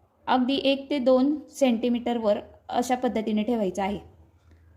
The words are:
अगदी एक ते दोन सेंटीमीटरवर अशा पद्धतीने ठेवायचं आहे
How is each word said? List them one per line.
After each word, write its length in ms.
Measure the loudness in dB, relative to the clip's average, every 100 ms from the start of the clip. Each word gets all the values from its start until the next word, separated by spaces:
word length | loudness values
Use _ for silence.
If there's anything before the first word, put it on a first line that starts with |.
| _ _ -2
अगदी 300 | 0 2 0
एक 240 | 0 0 -2
ते 80 | 0
दोन 340 | 4 4 4 0 -6
सेंटीमीटरवर 880 | 0 2 2 0 -2 -2 -2 0 0 -4 -20 -6
अशा 260 | -4 -2 0
पद्धतीने 460 | -2 -2 -2 -2
ठेवायचं 400 | 0 0 -2 -2
आहे 160 | -4 -4 -10 -20 -20 _ _ -20 _